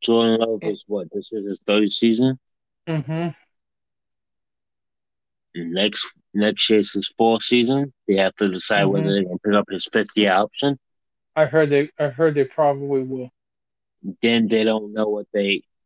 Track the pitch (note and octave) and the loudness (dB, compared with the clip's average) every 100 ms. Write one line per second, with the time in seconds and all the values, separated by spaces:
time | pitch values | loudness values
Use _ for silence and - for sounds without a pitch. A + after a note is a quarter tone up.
0 | - A#2 A#2 A2+ A2+ A2 - G#2 - G#2 | 0 2 4 2 0 -2 -6 -8 -6 -8
1 | F2 - - A2 G2 F#2+ - G#2 G#2 - | -6 -10 -10 -10 -8 -8 -2 0 2 2
2 | A#2 A2+ C3 C3 _ _ _ _ - D#3+ | 2 2 0 -2 _ _ _ _ -6 -6
3 | C3+ D#3+ E3+ - _ _ _ _ _ _ | -4 -6 -6 -8 _ _ _ _ _ _
4 | _ _ _ _ _ _ _ _ _ _ | _ _ _ _ _ _ _ _ _ _
5 | _ _ _ _ _ - E2+ F2+ G#2 G2+ | _ _ _ _ _ -12 -6 -2 -2 -2
6 | - - _ G2+ G#2 G#2 - A2 G2+ G2+ | -4 -8 _ 0 0 0 2 2 2 -2
7 | F#2 - A2+ A2+ - B2 A#2+ C3+ C#3 - | -6 0 2 2 2 2 2 0 -2 -4
8 | - G2 F#2+ - G2+ F#2 - G#2 G2 G2 | 0 2 2 0 -2 -2 -2 2 2 2
9 | G2 G2 F2+ F2 G#2 G2+ G2+ F#2+ - A2+ | 0 0 -2 -4 0 0 0 -6 -4 -2
10 | G2+ - G#2 F#2 G#2+ - C#3+ C#3 _ _ | -2 0 2 2 0 -2 -2 -2 _ _
11 | _ _ _ - D3+ D#3 D3+ C#3+ D3 - | _ _ _ -2 2 2 2 2 0 -2
12 | D3 B2 D#3+ D3 C3+ - D3 C#3 C#3 C#3 | -4 0 2 2 0 0 0 0 -2 -4
13 | C3 C3 B2+ _ _ _ _ _ _ _ | -4 -8 -10 _ _ _ _ _ _ _
14 | - - A#2 A#2 G#2+ A2 A2 A2 G#2 G#2+ | -14 -4 0 2 2 2 0 -2 -4 -4
15 | G#2+ G#2 G2+ G#2+ G2 G2 - _ | -2 -4 -4 -2 0 -2 -6 _